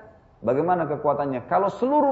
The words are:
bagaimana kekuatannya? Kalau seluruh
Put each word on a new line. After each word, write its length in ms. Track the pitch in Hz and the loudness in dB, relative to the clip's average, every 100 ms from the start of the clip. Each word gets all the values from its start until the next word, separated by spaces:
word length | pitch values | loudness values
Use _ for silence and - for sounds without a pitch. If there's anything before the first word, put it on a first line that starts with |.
| - - _ _ | -16 -20 _ _
bagaimana 480 | 110 131 165 180 147 | -2 0 0 0 -2
kekuatannya? 560 | 143 143 139 139 127 120 | -2 0 0 -2 -4 0
Kalau 220 | 175 196 | 0 0
seluruh 400 | - 247 294 285 | -2 0 2 2